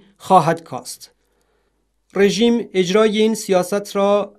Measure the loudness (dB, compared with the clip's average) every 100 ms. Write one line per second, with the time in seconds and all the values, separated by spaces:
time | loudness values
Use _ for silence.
0 | _ _ 2 4 4 -2 -6 -16 -16 -20
1 | -20 _ _ _ _ _ _ _ _ _
2 | _ 0 0 2 2 0 -2 -2 0 2
3 | 2 2 0 -2 -2 -2 -2 -6 -6 -2
4 | 0 0 -2